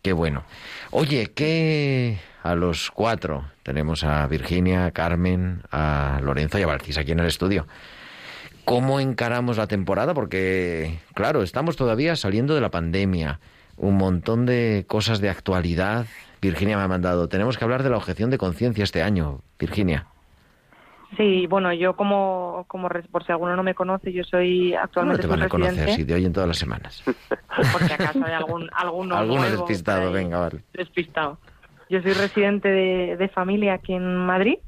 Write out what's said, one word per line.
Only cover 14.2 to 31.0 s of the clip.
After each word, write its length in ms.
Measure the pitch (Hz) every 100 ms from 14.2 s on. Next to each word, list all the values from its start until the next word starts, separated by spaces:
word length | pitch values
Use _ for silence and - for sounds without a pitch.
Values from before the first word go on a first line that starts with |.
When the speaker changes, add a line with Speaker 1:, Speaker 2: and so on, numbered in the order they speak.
| 87 113
Speaker 1:
de 400 | 123 123 117 104 92
cosas 340 | 107 107 107
de 80 | 98
actualidad. 760 | 90 - 92 85 85 95 113 110 - - -
Virginia 340 | 98 82 101 101
me 60 |
ha 60 | 95
mandado, 400 | 92 90 87 85
tenemos 260 | 95 113 120
que 80 |
hablar 180 | 117 127
de 60 | 135
la 80 | 113
objeción 320 | - 90 117
de 80 | 131
conciencia 480 | 92 82 120 104
este 180 | 98 87
año. 380 | 90 98 76 67 - _
Virginia. 480 | - 104 95 76 - _ _ _ _ _ _ - - - - 196
Speaker 2:
Sí, 300 | 214 185 175
bueno, 260 | 190 185
yo 220 | 170 185
como, 680 | 180 202 202 196 185 180 175 180
como 220 | 190 180
res-, 180 | 175 170
por 180 | 175
si 60 | -
alguno 240 | 170 175
no 80 | 180
me 120 | 185
conoce, 380 | 185 185 190 196
yo 120 | 180
soy 500 | 175 180 180 180 180
actualmente 480 | 175 - - 285 - -
Speaker 1:
¿Cómo 80 | -
no 0 |
te 20 |
Speaker 2:
soy 0 |
Speaker 1:
van 80 | 190
a 20 |
conocer 260 | - 180
Speaker 2:
residente. 280 | 180 - 208
Speaker 1:
si 40 | 69
te 80 |
oyen 180 | 87 92
todas 160 | 87 90
las 100 | 82
semanas? 460 | 73 - - -
Speaker 2:
<laughs> 680 | - - - - - - 135
Por 100 | 175
si 80 | 170
acaso 280 | 151 165 269
hay 80 | 160
algún, 360 | 160 160 170 165
alguno 440 | - 180 170 185 175
Speaker 1:
Alguno 240 | 110 135
Speaker 2:
nuevo 140 | 120 107
Speaker 1:
despistado, 500 | - 101 85 95 92
Speaker 2:
por 80 | 95
ahí. 80 |
Speaker 1:
venga, 160 | 90 85
vale. 240 | 85 76 -
Speaker 2:
Despistado. 680 | 185 180 -